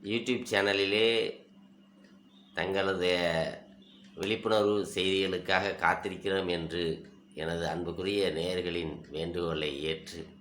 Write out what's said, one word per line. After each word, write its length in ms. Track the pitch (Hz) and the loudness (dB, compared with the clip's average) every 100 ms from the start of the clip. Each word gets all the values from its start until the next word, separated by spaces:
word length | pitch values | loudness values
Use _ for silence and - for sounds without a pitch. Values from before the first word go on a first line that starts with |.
| 98 | -2
YouTube 320 | 113 117 120 - | -2 0 -2 2
சேனலிலே 560 | 104 101 98 98 104 113 113 110 - - - - - - - - - - - - - | 2 4 4 4 4 4 4 0 -4 -14 -20 -20 -20 -20 -20 -20 -20 -20 -20 -12 -4
தங்களது 540 | 90 95 95 95 90 90 87 82 76 - - - - - - - | -2 0 0 2 2 4 4 2 0 -4 -16 -20 -20 -20 -20 -6
விழிப்புணர்வு 560 | 95 110 110 107 104 104 87 - | -2 0 2 4 4 2 0 0
செய்திகளுக்காக 800 | 92 95 95 92 - 95 98 92 | 2 2 2 -2 0 2 2 0
காத்திருக்கிறோம் 680 | 85 90 104 92 95 95 92 87 | 2 2 -2 -6 -2 0 0 -2
என்று 260 | 80 85 85 80 - - - - | -2 -2 -2 -4 -8 -20 -20 -8
எனது 200 | 80 85 82 | -4 -2 -2
அன்புக்குரிய 500 | 82 85 82 92 101 95 78 | -4 -6 -4 -2 2 0 0
நேயர்களின் 540 | 87 92 87 87 82 71 - | -2 -2 -2 -4 -4 -8 -10
வேண்டுகோளை 580 | 73 82 87 85 78 76 71 78 | -6 -4 -2 -2 -2 -4 -4 -4
ஏற்று 300 | 80 - 85 80 - | -6 -8 -12 -14 -16